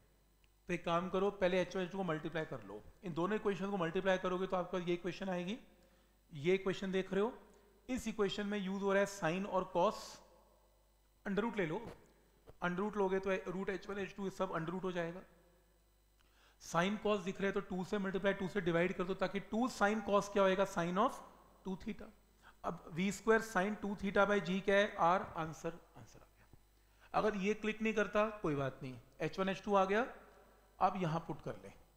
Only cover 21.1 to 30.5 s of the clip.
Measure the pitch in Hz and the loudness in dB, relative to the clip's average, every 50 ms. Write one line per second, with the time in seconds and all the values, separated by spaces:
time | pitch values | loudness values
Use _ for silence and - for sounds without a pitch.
21.1 | - - - - - - - - - - - 185 190 190 - 220 208 - 208 220 | 0 -4 -16 -18 -20 -20 -20 -20 -20 -12 -8 -8 -8 -6 -6 -8 -10 -10 -10 -18
22.1 | - - _ _ _ _ - - - - - - 170 - - - 160 160 190 202 | -18 -20 _ _ _ _ -20 -20 -14 -8 -6 -6 -6 -6 -10 -8 -2 0 0 0
23.1 | - - - 226 220 220 220 - - 185 185 214 214 - - 202 208 - 196 196 | 0 0 4 6 6 6 4 2 0 0 0 0 -2 -4 -4 -4 -4 -2 -2 2
24.1 | 185 208 196 196 202 202 160 170 185 196 - 208 196 202 208 214 - - 170 170 | 4 6 6 6 6 2 2 0 -2 0 4 4 6 6 6 4 2 4 4 6
25.1 | 180 202 214 - - 170 160 160 151 - - 165 165 139 - - - 131 113 - | 6 4 2 -2 -6 -6 -6 -6 -6 -6 -8 -8 -8 -8 -14 -20 -20 -20 -20 -20
26.1 | - - - - _ - - - - - _ _ _ _ _ _ _ _ - - | -20 -20 -20 -20 _ -20 -20 -20 -20 -20 _ _ _ _ _ _ _ _ -8 -2
27.1 | - 175 185 220 208 196 185 208 214 208 - 214 208 214 220 220 208 214 202 196 | 0 2 2 2 0 0 0 0 0 0 -2 -4 -2 0 0 0 2 0 0 0
28.1 | - 208 214 220 214 - - 160 147 143 139 131 - - 139 131 127 120 - - | 2 0 0 0 -2 -2 -2 0 0 0 -2 -4 -4 -8 -10 -10 -12 -12 -16 -16
29.1 | - - 165 151 - 190 190 190 185 - - 214 202 196 190 185 202 220 262 - | -10 -6 -6 -4 -2 -2 -2 -2 -2 -4 0 2 4 4 4 4 4 2 2 0
30.1 | - - - - - - - - | -4 -14 -18 -20 -20 -20 -20 -20